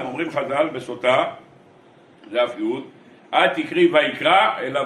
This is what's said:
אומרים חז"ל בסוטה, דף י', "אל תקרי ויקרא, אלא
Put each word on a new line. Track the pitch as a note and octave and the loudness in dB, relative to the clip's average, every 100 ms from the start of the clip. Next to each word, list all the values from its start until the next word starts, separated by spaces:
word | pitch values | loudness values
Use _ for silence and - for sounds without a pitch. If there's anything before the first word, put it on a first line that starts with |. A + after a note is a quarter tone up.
| B2+ | 0
אומרים | C3+ E3 | -6 -4
חז"ל | C#3+ B2+ C#3 D#3 | -4 -4 0 -2
בסוטה, | C3 A#2+ A#2+ B2+ C3 E3+ - - - - _ - _ _ - - | -2 -10 -4 2 2 2 -4 -18 -20 -20 _ -20 _ _ -20 -8
דף | A#2 A#2+ G#2 | -2 -2 -2
י', | G#2+ C3 C3 - - - - | -6 -6 -8 -20 -20 -20 -4
"אל | D3 F3 | 2 2
תקרי | - D#3 E3+ F3 | 0 -4 2 4
ויקרא, | D3+ C#3+ B2 C#3+ F#3+ - - | 4 2 0 2 4 2 0
אלא | C3 C#3 | -4 -4